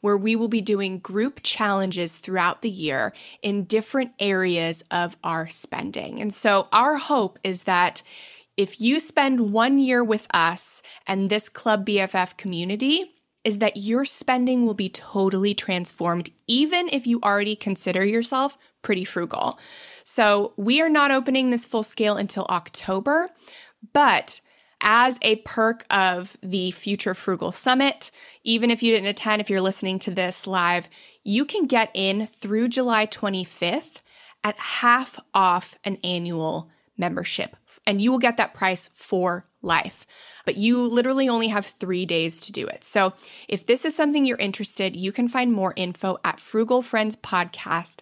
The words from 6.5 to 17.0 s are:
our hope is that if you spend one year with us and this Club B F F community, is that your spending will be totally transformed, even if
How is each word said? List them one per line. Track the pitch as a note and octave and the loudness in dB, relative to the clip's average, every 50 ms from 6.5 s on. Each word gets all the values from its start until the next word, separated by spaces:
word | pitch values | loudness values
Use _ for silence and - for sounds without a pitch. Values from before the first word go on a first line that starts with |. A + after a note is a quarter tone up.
| G3+ G3 - - | 4 4 2 4
our | - G#3+ A#3+ C#4+ D4+ C#4+ | 4 4 4 4 2 0
hope | C#4 - D4 C4 G#3+ F#3 - - _ | 0 0 0 0 0 -2 -4 -6 _
is | F#3+ F#3 F3 - | -6 -6 -4 -2
that | - F#3 F3 F3+ E3+ - - - - - - - - - - _ _ _ | 0 2 4 4 2 0 -4 -16 -18 -20 -20 -20 -20 -20 -20 _ _ _
if | - G3+ - - - | -2 -2 -2 -2 -2
you | A3 A#3 C4+ D#4+ | 0 2 2 2
spend | D#4 - - - C#4 C4+ C4 B3 A#3 G#3 | 0 0 0 2 2 2 2 2 0 2
one | G3+ A3 A3+ C4 C#4 C#4 | 2 2 4 4 4 4
year | C4+ B3+ B3+ A#3+ A#3+ | 4 4 4 2 4
with | G#3+ A3 G#3+ - - | 2 0 -2 -2 -2
us | - F3 E3 E3 F3 F#3+ - - - - - - - - _ - | 0 2 2 2 0 -2 -6 -8 -8 -10 -12 -16 -20 -16 _ -4
and | F#3+ G3 G3 F#3+ | -2 0 0 0
this | G#3 G#3+ G#3+ - | 0 0 -2 -6
Club | _ - - A#3 G#3+ G3+ G3 | _ -4 0 0 0 2 2
B | G#3+ G#3 G3+ | 0 0 0
F | F#3+ F#3+ - | 0 0 0
F | F#3+ F3+ F#3 - - | -2 -2 -2 -4 -10
community, | - G3 F3+ E3 F3 F#3 G3 G#3+ B3+ C4+ D4+ E4+ F#4+ F4+ _ _ _ _ _ _ _ | -8 -6 -4 -4 -2 -2 -2 0 0 2 2 0 0 -6 _ _ _ _ _ _ _
is | - G#3 G3+ | -4 -2 0
that | A3 G#3 G#3 G#3 | 0 0 0 -2
your | G3 G#3 A3+ B3 C#4 | -4 0 0 0 0
spending | C4+ - - - - B3+ B3+ B3 B3+ B3+ B3 A#3+ A3+ | -2 -4 -6 -2 0 0 2 2 2 2 2 2 2
will | G#3 | 2
be | G3+ G3 F#3 | 0 -4 -6
totally | - - - - - G3+ F#3+ F#3+ F#3+ F#3+ G3 G#3 G3+ | -6 -10 -14 -4 0 2 2 2 2 2 0 0 0
transformed, | G3+ - - F#3+ F3+ F3+ - - - E3 E3+ E3+ F3 E3+ - _ _ _ | -2 -2 -2 -2 -2 -2 -6 -6 -4 -2 -2 0 -2 -4 -8 _ _ _
even | - A3+ B3+ D4 D4+ F4+ F4 F4+ E4+ | 0 2 2 4 2 2 0 0 0
if | - C#4 | -2 -2